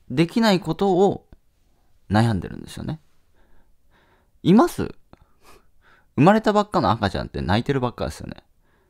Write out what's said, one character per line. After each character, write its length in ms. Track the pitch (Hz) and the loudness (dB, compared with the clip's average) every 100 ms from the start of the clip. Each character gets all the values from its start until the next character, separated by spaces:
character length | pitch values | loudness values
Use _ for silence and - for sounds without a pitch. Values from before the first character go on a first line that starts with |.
| _ | _
で 180 | 127 165 | -2 0
き 140 | - | 2
な 100 | 226 | 2
い 80 | 185 | 2
こ 160 | - 151 | 0 -2
と 180 | 196 180 | 0 2
を 300 | 196 - - - _ _ _ _ _ _ _ | 2 0 -8 -20 _ _ _ _ _ _ _
悩 240 | 101 117 | 0 2
ん 60 | 101 | 0
で 100 | - | -6
る 80 | 50 | -12
ん 60 | |
で 60 | 50 | -14
す 80 | - | -12
よ 60 | |
ね。 160 | - 156 _ _ _ _ _ - _ _ _ _ _ _ _ _ | -10 -10 _ _ _ _ _ -20 _ _ _ _ _ _ _ _
い 120 | - | 4
ま 140 | 208 339 | 4 4
す？ 260 | - - - _ _ _ _ _ - _ _ _ _ _ - | 0 -8 -10 _ _ _ _ _ -20 _ _ _ _ _ 2
生 60 | |
ま 120 | 151 | 4
れ 80 | 214 | 4
た 100 | 220 | 2
ば 100 | 208 | 0
っ 80 | 202 | 0
か 120 | - | -2
の 100 | 95 | -2
赤 180 | 110 101 | -2 -2
ち 80 | - | -4
ゃ 60 | |
ん 40 | 58 | -8
っ 20 | |
て 120 | 73 | -8
泣 200 | 69 101 | -2 -2
い 20 | |
て 80 | 117 | -2
る 80 | 135 | -4
ば 100 | 123 | -4
っ 60 | - | -6
か 100 | - | -8
で 60 | |
す 80 | - | -8
よ 80 | - | -14
ね。 160 | - _ _ _ _ | -16 _ _ _ _